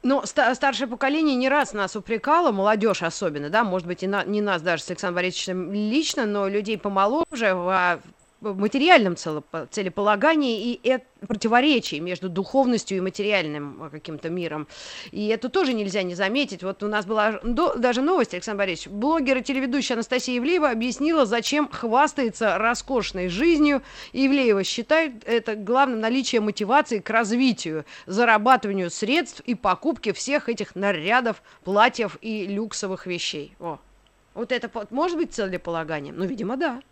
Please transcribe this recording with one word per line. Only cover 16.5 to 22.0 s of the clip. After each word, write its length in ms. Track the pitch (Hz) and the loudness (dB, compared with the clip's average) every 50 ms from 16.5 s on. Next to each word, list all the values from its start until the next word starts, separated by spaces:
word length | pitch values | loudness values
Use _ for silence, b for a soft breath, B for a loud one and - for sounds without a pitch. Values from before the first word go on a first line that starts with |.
| 196 170 | -4 -8
Вот 220 | 175 190 190 _ 202 | -6 -8 -6 _ -6
у 20 | |
нас 180 | 208 214 208 196 | -4 -2 -4 -2
была 280 | 185 226 220 208 220 | -2 0 2 2 0
ж-, 80 | 214 - | 0 -2
до-, 320 | - 233 240 240 349 339 - | -4 -2 0 2 2 0 0
даже 260 | 240 233 247 240 247 | 2 2 2 2 2
новость, 340 | 269 311 381 349 240 - - | 2 2 2 2 2 0 -2
Александр 240 | 180 - - 208 196 | -8 -6 -6 -2 -2
Борисович. 340 | 202 190 170 156 - - 190 | -2 -2 -2 -6 -8 -12 -6
Блогер 440 | 208 226 294 320 330 269 254 269 262 | -2 0 0 2 2 2 2 0 0
и 40 | |
телеведущая 540 | - - 269 269 269 254 247 285 240 - 247 | 0 -2 -2 -2 0 0 0 -2 0 0 -2
Анастасия 420 | 226 226 - 254 247 - 254 247 247 | -2 -2 -2 -2 -2 -2 -2 -2 -2
Ивлеева 320 | 240 294 359 359 302 277 | 0 2 2 2 2 2
объяснила, 560 | 240 220 226 247 226 - 285 311 330 311 262 | 0 0 -2 -4 -2 -2 0 2 4 2 2
зачем 420 | 196 220 233 - - 277 294 302 - | 2 2 -2 0 0 0 0 0 -2
хвастается 880 | - - - 233 214 254 | -4 -8 -4 0 4 4